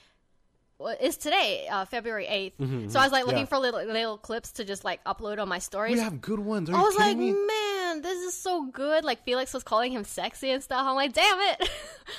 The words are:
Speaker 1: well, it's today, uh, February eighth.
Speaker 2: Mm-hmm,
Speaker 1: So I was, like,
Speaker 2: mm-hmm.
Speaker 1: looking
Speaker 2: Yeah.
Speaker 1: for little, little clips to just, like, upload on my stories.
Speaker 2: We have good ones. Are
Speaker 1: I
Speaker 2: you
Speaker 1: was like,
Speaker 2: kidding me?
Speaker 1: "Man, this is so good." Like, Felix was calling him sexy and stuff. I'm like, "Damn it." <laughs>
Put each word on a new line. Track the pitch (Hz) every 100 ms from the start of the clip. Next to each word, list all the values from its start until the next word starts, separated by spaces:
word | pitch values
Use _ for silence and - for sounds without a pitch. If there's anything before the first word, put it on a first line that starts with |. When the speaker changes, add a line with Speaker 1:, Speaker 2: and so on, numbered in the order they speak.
| _ _ _ _ _ _ _ -
Speaker 1:
well, | 175 226
it's | 269 -
today, | 294 370 285 269 -
uh, | 202
February | 190 240 226 214 -
eighth. | 202 190 -
Speaker 2:
Mm-hmm, | 135 131 104
Speaker 1:
So | 117
I |
was, | 262
like, | 269
Speaker 2:
mm-hmm. | 247
Speaker 1:
looking | -
Speaker 2:
Yeah. | 277
Speaker 1:
for | 269
little, | 254 220
little | 208 220 226 208
clips | - 233 -
to | -
just, | 202 196
like, | 202 170
upload | - 196 214 208
on | 196
my | 175
stories. | - 196 220
Speaker 2:
We | 240
have | 220 147
good | - 214
ones. | 208 214 160
Are |
Speaker 1:
I | 185
Speaker 2:
you |
Speaker 1:
was | 403 392
like, | 415 240
Speaker 2:
kidding | 240
me? | 403 403
Speaker 1:
"Man, | 440 415 392 359 320
this | 339 370
is | 359
so | - 370 349 269
good." | 254 277 311
Like, | 311 240
Felix | - 247 262
was | 254
calling | - 220 247
him | 254
sexy | 202 - 190 - 262
and | 262
stuff. | - 254 269
I'm | 269
like, | 277
"Damn | 269 381 370
it." | 392 - 370
<laughs> | 605 - - -